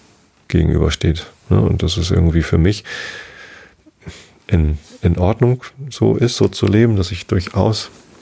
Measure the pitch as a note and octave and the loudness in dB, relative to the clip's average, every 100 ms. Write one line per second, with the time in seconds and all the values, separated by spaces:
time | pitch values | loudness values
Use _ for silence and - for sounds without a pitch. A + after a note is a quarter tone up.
0 | _ _ _ _ - E2+ D#2+ D#2 D#2 - | _ _ _ _ -2 0 2 2 0 0
1 | F2+ D#2 - - - G2 G#2+ F2 D#2+ E2+ | -2 -2 -6 -14 -2 2 2 0 -2 -2
2 | E2+ F2+ E2+ E2 D#2 F2 E2 G#2+ - - | 0 2 2 2 0 2 2 0 -8 -14
3 | - - - - - - - _ _ _ | -12 -14 -18 -20 -20 -20 -20 _ _ _
4 | - - - _ - E2+ D2+ D2+ - - | -20 -20 -20 _ -2 0 0 -2 -8 -4
5 | G2+ E2+ F2+ A2+ B2 B2+ - - C3 - | -2 0 0 2 0 0 -6 -16 -12 -2
6 | A2 A2 A#2+ - G2+ - G2+ G#2 A#2 G#2 | 0 2 0 0 -2 0 0 4 4 2
7 | F#2 F2 - G#2 F2 - F#2+ G#2+ - - | -2 -6 -4 -4 -2 0 0 0 -6 -16
8 | - - | -20 -20